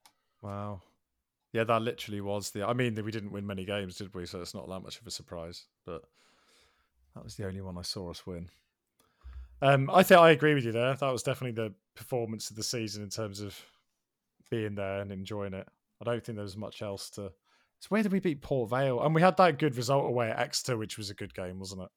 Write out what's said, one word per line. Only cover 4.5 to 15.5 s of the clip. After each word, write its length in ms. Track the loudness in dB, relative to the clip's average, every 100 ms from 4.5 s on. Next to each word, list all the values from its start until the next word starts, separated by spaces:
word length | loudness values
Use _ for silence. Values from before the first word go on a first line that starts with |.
not 140 | -10 -10
that 120 | -12
much 200 | -12 -16
of 60 | -12
a 20 |
surprise, 540 | -14 -12 -12 -10 -14 -18 _
but 180 | -14 -14 -14 _ _ _ _ _ _ _ _ _ _ -20
that 80 |
was 100 | -16
the 120 | -10 -8
only 120 | -8
one 160 | -10 -10
I 60 |
saw 280 | -10 -8 -10
us 140 | -10
win. 240 | -10 -10 -12 -16 _ _ _ _ _ _ -18 -16 -18 2
Um, 300 | 4 6 6
I 120 | 6
think 160 | 10 12
I 100 | 12
agree 240 | 10 6
with 100 | 4
you 60 | 2
there. 240 | 2 0
That 160 | 0 0
was 140 | 0
definitely 360 | -2 -4 -4 -4
the 140 | -6 -6 _ -20
performance 520 | -6 -4 -4 -6 -10
of 60 |
the 80 | -8
season 400 | -6 -4 -4 -6
in 60 | -8
terms 320 | -6 -6 -8
of 200 | -10 -12 -20 _ _ _ _ _ _ _ _
being 260 | -4 -2 -4
there 240 | -4 -4
and 100 | -4
enjoying 420 | -8 -8 -6 -6